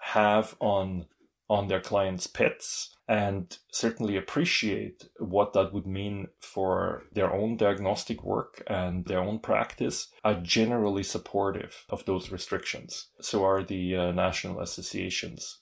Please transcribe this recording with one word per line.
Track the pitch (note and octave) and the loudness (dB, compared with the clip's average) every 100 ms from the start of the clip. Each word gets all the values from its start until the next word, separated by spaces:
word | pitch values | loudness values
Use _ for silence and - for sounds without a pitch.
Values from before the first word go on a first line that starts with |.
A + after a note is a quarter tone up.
have | - G#2+ G#2 G#2+ G#2+ - | 0 4 6 4 2 -2
on, | G#2+ G2 F#2+ F#2 D#2 _ _ _ - | 2 2 0 -4 -8 _ _ _ 0
on | G#2 G2 | 0 2
their | F#2 | -2
clients' | - G2+ F#2+ F#2 - | 2 2 2 -2 -4
pets, | - B2+ - - - - - - | 2 2 0 -8 -8 -8 -8 0
and | G#2+ G2+ G2 F2+ - _ | 2 2 -2 -6 -12 _
certainly | - A#2 - G#2+ G2 | -2 -2 0 -2 -2
appreciate | - C#3+ F3 - G#2+ F#2+ G#2 - - - | 0 0 2 2 0 -2 -4 -12 -16 -10
what | F2+ G2 G2+ | 0 2 4
that | G2 G2 | 4 2
would | G2 F#2+ | 0 -4
mean | F#2+ G2+ G2+ F#2+ - | -4 -4 -6 -10 -14
for | - G2 F#2 F#2 F#2 - - | -8 -2 0 2 0 -4 -6
their | G#2 F#2+ | 0 2
own | G2 A2 | 2 0
diagnostic | A2+ G#2 G2 G2 G#2 - A2+ | 2 2 2 0 -2 -2 -6
work | - G#2 - - - | -2 -2 -2 -8 -4
and | F#2+ F2+ F2+ | -2 0 -2
their | F2 F#2 | 0 0
own | G2 A2 | 0 -2
practice, | - G#2+ A#2 - B2 - - - | 0 0 0 -2 -4 -4 -8 -2
are | G#2+ G2+ | 0 2
generally | F2+ A2+ A2 A#2+ G#2 G2 | 2 2 4 4 2 0
supportive | F#2+ - - G2+ G2 F#2+ F2+ - - | -2 -6 -2 0 0 -2 -8 -12 -8
of | F#2+ - | -4 0
those | F#2 - | -2 -2
restrictions. | F#2 - F#2+ - - - - - - | -8 -4 -4 -4 -8 -8 -12 -14 -10
So | - G#2 | -2 2
are | F#2+ G2 | 4 4
the, | F#2+ F#2+ F2+ | 0 -2 0
uh, | F#2 F2 | 2 2
national | F2+ F2+ - F#2+ F#2+ | 2 2 0 -4 -6
associations | - - - G2 F#2 - F2 - - - | -6 -8 -8 -6 -4 -4 -6 -10 -14 -14